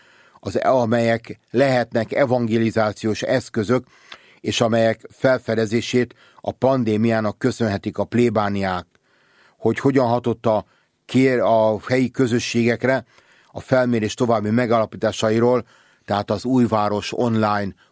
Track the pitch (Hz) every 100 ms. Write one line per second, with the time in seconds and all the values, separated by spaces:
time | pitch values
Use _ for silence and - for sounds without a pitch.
0 | _ _ _ _ - - - 127 117 120
1 | 117 113 - - _ 117 139 127 120 117
2 | 110 - 135 127 117 113 113 110 107 101
3 | 113 104 - 127 - - 98 123 - _
4 | - - _ _ - - 117 113 113 110
5 | - - - 107 - 113 110 117 - 123
6 | 120 - _ _ - - 127 135 110 107
7 | 117 113 107 101 131 113 113 98 107 98
8 | 98 113 120 107 104 101 95 90 87 _
9 | _ _ _ _ _ _ 110 113 139 135
10 | 123 120 120 113 117 107 - _ _ _
11 | - 127 131 127 98 113 110 107 - 127
12 | 123 - 131 117 - 120 117 117 123 131
13 | - _ _ _ _ 117 - 131 123 117
14 | 104 - 123 113 104 113 123 113 107 98
15 | 110 - 110 110 120 123 - _ _ _
16 | - 101 104 104 123 131 117 110 104 104
17 | - - 120 110 107 104 101 - _